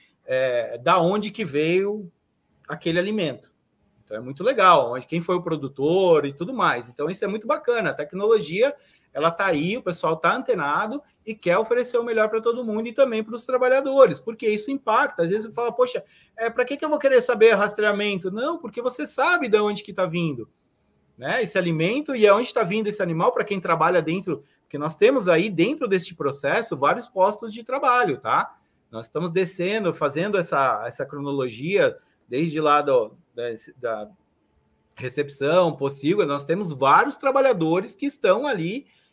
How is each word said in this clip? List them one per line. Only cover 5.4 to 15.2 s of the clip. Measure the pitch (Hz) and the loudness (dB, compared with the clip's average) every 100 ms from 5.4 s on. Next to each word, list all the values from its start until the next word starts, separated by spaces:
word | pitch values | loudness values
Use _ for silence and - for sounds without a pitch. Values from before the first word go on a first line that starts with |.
produtor | 175 156 139 139 143 180 185 156 143 | -2 -6 -6 -4 0 2 4 4 2
e | |
tudo | 139 175 | -6 -8
mais. | 262 175 123 117 | -2 0 0 -6
Então, | 120 151 | -8 -6
isso | 185 | -4
é | 202 | -6
muito | 214 226 | -6 -4
bacana. | 302 269 233 175 | -4 0 -2 -2
A | |
tecnologia, | - - 185 214 220 143 180 262 285 _ _ _ | -4 -8 -4 2 2 0 0 0 0 _ _ _
ela | 139 160 | 0 0
tá | 165 196 | 0 0
aí, | 156 165 240 | 0 -2 -4
o | |
pessoal | - 170 160 165 | -6 -4 -2 0
tá | 175 226 | 0 0
antenado | 262 208 143 156 214 285 - _ - | 0 -2 0 -2 -2 -6 -12 _ -14
e | |
quer | 220 175 180 | -6 0 0
oferecer | 220 240 240 247 | 2 -2 0 -2
o | |
melhor | 233 220 214 | -2 0 0
pra | 220 | 0
todo | 226 233 | -2 -2
mundo | 233 214 226 | -4 -4 -6
e | |
também | 233 269 220 | 0 0 0
pros | 220 233 - | -6 -10 -4
trabalhadores, | 254 254 262 277 269 240 - | 0 2 2 2 6 6 6
porque | - 226 226 | -8 -4 -2
isso | 208 208 | -2 -4
impacta. | 269 - 220 277 - | -6 0 2 2 -2